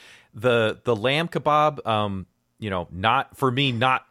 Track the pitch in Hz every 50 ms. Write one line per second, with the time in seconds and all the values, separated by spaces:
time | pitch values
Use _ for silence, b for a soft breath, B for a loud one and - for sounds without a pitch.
0 | B B B B B B _ 113 110 127 117 117 110 107 - - _ 123 117 101
1 | 107 131 139 156 170 170 - 160 120 151 147 151 151 151 143 131 - 113 110 107
2 | 104 101 98 95 90 - _ _ _ _ _ _ 110 104 95 90 85 - - 92
3 | 98 110 123 135 - - - - 135 131 120 135 143 135 120 110 127 131 131 -
4 | - _